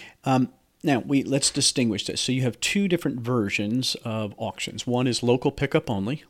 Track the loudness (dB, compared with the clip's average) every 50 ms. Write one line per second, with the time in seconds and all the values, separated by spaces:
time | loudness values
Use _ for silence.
0 | -18 -20 -14 _ 0 2 4 4 2 2 -2 _ _ _ _ _ 0 2 2 2
1 | 2 2 0 2 2 2 0 0 0 0 0 2 0 2 2 2 2 2 0 -2
2 | -2 -4 -4 -4 -2 0 0 2 0 0 -2 -2 -2 -2 0 0 0 2 0 0
3 | 0 -2 -4 -4 -2 0 0 2 2 0 0 -2 -2 0 0 0 0 -2 -4 -6
4 | -6 -6 -4 -4 -4 -6 -6 -8 -8 -8 -6 -8 -8 -8 -8 -8 -4 -2 0 0
5 | 2 2 0 2 4 4 4 4 2 0 0 0 -2 0 0 0 0 0 -2 -2
6 | -2 -2 -4 -6 -10 _